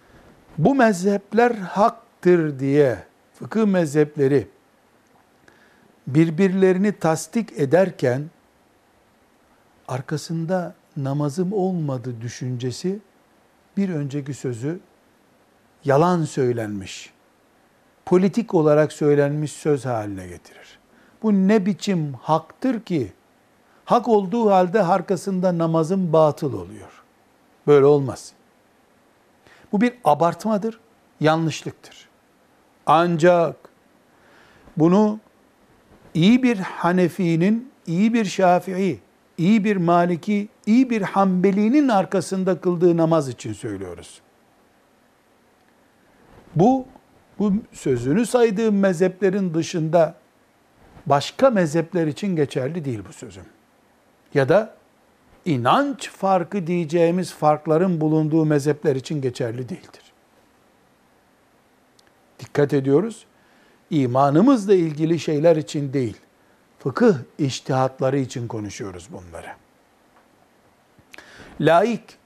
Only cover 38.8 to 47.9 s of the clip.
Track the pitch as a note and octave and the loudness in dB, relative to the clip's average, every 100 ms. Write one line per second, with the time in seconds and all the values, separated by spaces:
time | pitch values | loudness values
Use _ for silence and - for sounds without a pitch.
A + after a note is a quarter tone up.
38.8 | G3 A#2+ _ _ _ - E3+ A3+ G3+ G3 | -2 -4 _ _ _ -2 2 2 2 0
39.8 | E3+ F3 F3 E3+ G#3 G#3 G#3 _ - A#3 | 2 2 2 -2 -2 -4 -4 _ 2 2
40.8 | B3+ A3+ F3+ G3+ G3 F3+ F#3+ G3 G#3+ D4 | 2 0 -2 0 2 2 2 2 2 2
41.8 | C#4 G3+ F3+ F#3+ - F#3+ F#3 E3+ F3+ F3 | 2 2 0 -2 -4 -4 -2 -2 -2 2
42.8 | F3+ E3+ D#3+ E3 C#3 A#2 A#2 G#2 A#2+ G2 | 2 4 2 2 -2 -8 -12 -10 -10 -10
43.8 | F#2 E2+ E2 - _ _ _ _ _ _ | -12 -14 -20 -20 _ _ _ _ _ _
44.8 | _ _ _ _ _ _ _ _ _ _ | _ _ _ _ _ _ _ _ _ _
45.8 | _ _ _ _ _ - - D3+ G#3+ C4 | _ _ _ _ _ -20 -6 2 2 2
46.8 | B3+ - _ _ _ - G#3 G3+ - - | -4 -18 _ _ _ -4 -2 -2 -6 -8
47.8 | D#3 | -4